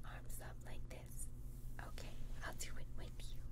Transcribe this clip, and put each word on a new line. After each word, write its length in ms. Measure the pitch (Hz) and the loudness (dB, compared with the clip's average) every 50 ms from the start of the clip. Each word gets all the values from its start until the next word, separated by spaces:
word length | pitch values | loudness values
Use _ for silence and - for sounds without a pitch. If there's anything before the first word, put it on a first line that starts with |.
| - | -2
arms 320 | - - - - - - - | -2 -2 -2 -2 0 0 0
up 140 | - - - - - | 0 -2 -4 -4 -2
like 180 | - - - - - | 0 0 2 0 0
this. 380 | - - - - - - - - - - - - - - - - - - - - | -2 -4 -4 -4 -2 0 0 0 0 -2 -2 -2 -2 -2 -2 -2 -2 -2 -2 -2
Okay, 240 | - - - - - - - - - - - | -2 0 0 0 0 0 0 2 2 2 0
I'll 120 | - - - | 0 0 2
do 120 | - - - | 2 2 4
it 100 | - - - - | 4 2 2 2
with 180 | - - - - - | 0 0 0 0 0
you. 200 | - - - - - - | 0 2 2 2 2 2